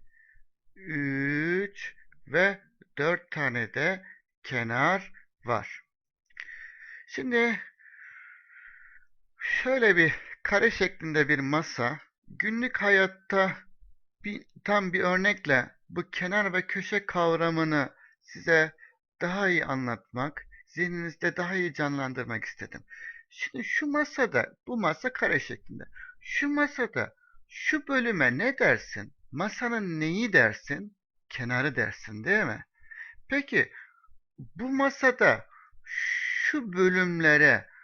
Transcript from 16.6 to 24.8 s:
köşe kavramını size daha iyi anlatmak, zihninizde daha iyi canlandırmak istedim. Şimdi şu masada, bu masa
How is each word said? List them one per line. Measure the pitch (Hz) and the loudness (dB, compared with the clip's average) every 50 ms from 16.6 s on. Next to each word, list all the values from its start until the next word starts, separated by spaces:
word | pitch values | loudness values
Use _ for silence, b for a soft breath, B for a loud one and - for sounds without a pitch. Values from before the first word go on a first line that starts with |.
| 180 - | -2 -2
köşe | - 196 185 - 208 202 202 | -6 -6 -4 -2 -4 -4 -4
kavramını | - - 180 170 165 165 160 165 165 165 160 160 156 156 147 135 - - b b b b b | -2 0 2 2 4 4 2 2 2 2 2 2 2 2 0 0 -2 -4 b b b b b
size | b - - - - 170 165 160 156 160 - b b b b b b _ _ - | b -20 -18 -6 0 4 4 4 4 2 -2 b b b b b b _ _ -6
daha | - 175 180 196 202 190 | -4 -4 -2 0 2 2
iyi | 180 165 - | 2 2 0
anlatmak, | 143 135 131 131 123 117 113 _ _ - 123 131 156 147 - - - B B B _ | 0 -2 -2 -2 -2 -4 -6 _ _ -8 -6 -6 -6 -6 -10 -16 -18 B B B _
zihninizde | - 160 175 175 175 175 170 170 151 - - 175 165 - | -6 -4 -4 -4 -4 -6 -8 -8 -8 -4 -4 -4 -2 -2
daha | 180 175 190 | -4 -4 -2
iyi | 190 180 175 139 | -2 -2 -4 -2
canlandırmak | - 151 143 143 139 135 131 127 131 120 113 117 107 - | -2 -2 -2 -2 -2 -4 -4 -4 -6 -6 -6 -6 -6 -6
istedim. | - - - 107 - - - - B B B B B B B B B | -8 -10 -12 -14 -14 -14 -16 -18 B B B B B B B B B
Şimdi | B - - - - 262 226 | B -8 -8 -8 -6 -6 -6
şu | - - - 311 294 | -2 -2 -2 0 0
masada, | 285 294 302 294 - - 262 202 - 127 110 - - _ - - | 0 0 0 0 0 0 0 2 2 0 0 0 -4 _ -10 -6
bu | 247 | -4
masa | 226 | 0